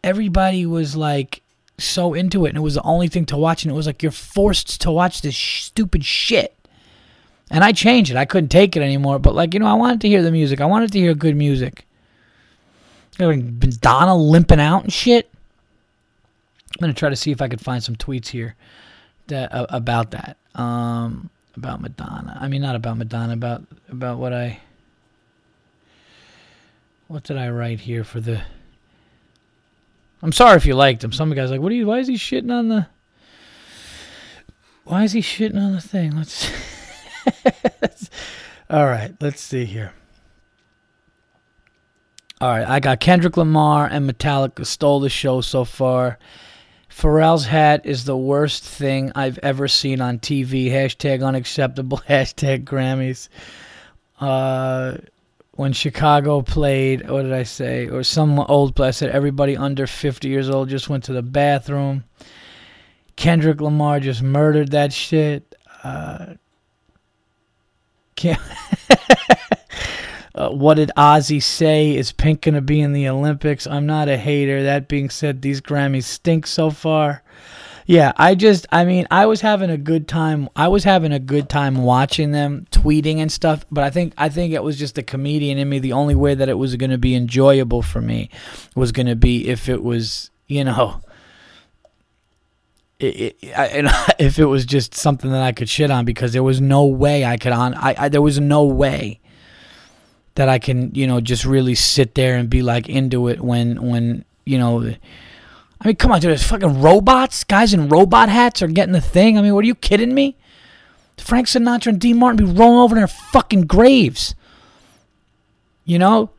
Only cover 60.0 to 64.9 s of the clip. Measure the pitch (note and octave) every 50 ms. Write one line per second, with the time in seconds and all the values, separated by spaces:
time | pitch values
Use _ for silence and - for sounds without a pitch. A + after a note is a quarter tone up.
60 | - C#3+ B2+ - C#3+ C3+ C3+ C3+ C3+ C3 C#3 C3+ C3+ C3 C#3 C3+ - - D3 C3
61 | A#2 - C3 B2 A#2+ B2 C3 C#3+ C#3+ C#3+ C#3+ C3+ - C#3 C#3+ C#3+ C#3 C#3 C#3 C#3
62 | - _ _ _ - - - - - - - - - - - _ _ _ _ _
63 | _ _ _ - - E3+ E3+ D#3+ D3+ D#3+ D3+ D3 D3 D3+ D3+ D3+ D3 D3 D3 C#3+
64 | C3+ C3+ B2+ A2+ B2+ C3+ C#3 C#3+ D3+ D#3 D3+ D3+ D3 C#3 D3 D3 C#3+ C#3+